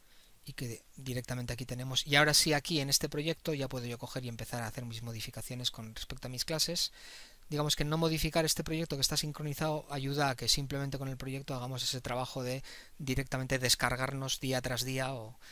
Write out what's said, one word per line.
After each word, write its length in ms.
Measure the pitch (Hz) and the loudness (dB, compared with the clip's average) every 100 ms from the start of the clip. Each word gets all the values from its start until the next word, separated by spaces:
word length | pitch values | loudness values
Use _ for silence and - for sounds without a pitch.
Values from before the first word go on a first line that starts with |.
| - - - - | -20 -20 -20 -16
y 80 | - | -12
que 320 | - 123 113 - - | -8 -6 -8 -14 -12
directamente 560 | 127 123 120 123 120 | -4 -4 -2 -4 -4
aquí 120 | 123 123 | -4 -4
tenemos. 400 | 123 131 127 151 | -4 -2 -2 6
Y 120 | 143 | 8
ahora 160 | 151 | 8
sí, 180 | 147 160 | 8 6
aquí 300 | 147 - 160 | 4 2 0
en 80 | 139 | 4
este 180 | - - | 4 4
proyecto 460 | 147 156 156 - | 0 -2 -2 -2
ya 160 | 147 131 | 0 -2
puedo 160 | 131 120 | -4 -6
yo 120 | 120 | -6
coger 280 | 131 131 123 | -6 -6 -6
y 20 | |
empezar 360 | 113 110 120 | -6 -6 -4
a 40 | 110 | -4
hacer 160 | - | -6
mis 180 | 120 113 | -8 -6
modificaciones 680 | 117 113 - 131 - 123 120 | -6 -6 -8 -8 -8 -4 -4
con 240 | - 110 113 | -4 -10 -8
respecto 320 | - 127 127 | -8 -8 -6
a 20 | |
mis 140 | 127 | -4
clases. 480 | - 160 - 170 - - - - - - - | -2 2 2 2 -2 -4 -18 -16 -18 -16 -4
Digamos 260 | 151 147 - | 0 2 2
que 80 | |
no 140 | 151 160 | 2 4
modificar 480 | 165 160 160 170 156 | 4 4 4 4 4
este 180 | - | 2
proyecto 320 | 160 160 165 139 | 0 -2 -2 2
que 60 | |
está 160 | - 151 | 2 2
sincronizado 680 | 151 143 151 139 156 151 - | 0 -4 -4 0 0 0 -4
ayuda 380 | 143 135 143 139 | -4 0 2 2
a 60 | 123 | 2
que 120 | 117 | 2
simplemente 500 | - 135 139 139 131 | 2 2 -2 -2 -4
con 120 | 135 | -4
el 80 | 131 | -6
proyecto 360 | 135 135 135 | -6 -6 -4
hagamos 300 | 131 123 127 | -6 -4 -2
ese 160 | - 127 | -2 -2
trabajo 400 | 123 123 127 131 | -2 -2 -2 -2
de 220 | 123 131 - - - - | -2 -4 -6 -14 -16 -6
directamente 640 | 135 131 135 131 131 135 | 0 0 2 -2 0 2
descargarnos 800 | 127 - 123 127 131 135 135 - | 4 4 4 2 -2 -2 -4 -2
día 220 | 135 127 | 0 0
tras 220 | 123 123 | 0 -2
día 300 | 127 131 131 | 0 -2 -2
o, 240 | 131 110 - - | -4 -8 -14 -18